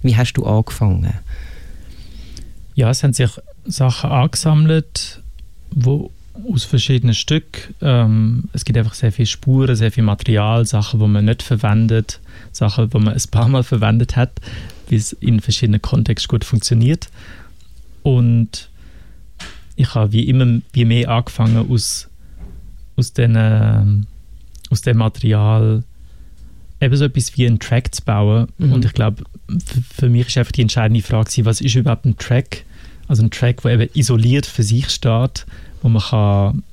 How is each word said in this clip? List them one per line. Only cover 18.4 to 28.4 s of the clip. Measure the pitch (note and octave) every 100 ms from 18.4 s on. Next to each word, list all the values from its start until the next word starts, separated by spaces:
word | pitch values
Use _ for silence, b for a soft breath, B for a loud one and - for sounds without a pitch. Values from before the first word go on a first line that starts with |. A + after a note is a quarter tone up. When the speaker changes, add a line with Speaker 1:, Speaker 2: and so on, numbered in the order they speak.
| A2+ - - b b b b b b - B B B -
Speaker 2:
ich | B2+ A#2
habe | G#2+
wie | A2 A#2+
immer, | C3 B2+ A#2 -
wie | C3 A#2
mehr | A#2+ A#2+
angefangen, | A#2+ B2 - A2+ A2+ C3
aus, | B2 - - - - B B B B B - - -
aus | B2
den, | - A#2+ A2+
ähm, | A2 A2 G#2+ G#2+ G2+ G2+ G#2 - - - - - -
aus | -
dem | - A2+
Material | A2 - A2+ G#2+ G#2+ A2 A2 A2 A#2+ b b b b b b b b -
eben | C#3 C#3
so | C#3+
etwas | B2 A#2+ -
wie | B2
einen | A2
Track | - A#2 -
zu | -
bauen. | - G2+ G#2 A2